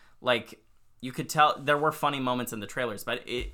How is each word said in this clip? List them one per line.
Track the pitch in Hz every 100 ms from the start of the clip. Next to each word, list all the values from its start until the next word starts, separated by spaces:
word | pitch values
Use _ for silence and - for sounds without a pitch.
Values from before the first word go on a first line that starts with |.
| - -
like, | 127 120 - - _ _ _ -
you | 127
could | 143 -
tell | 156 151 -
there | 143 147
were | 151
funny | 151 147 139
moments | 127 127 120
in | 113
the | 101
trailers, | 135 120 101
but | - 120 -
it, | 123 -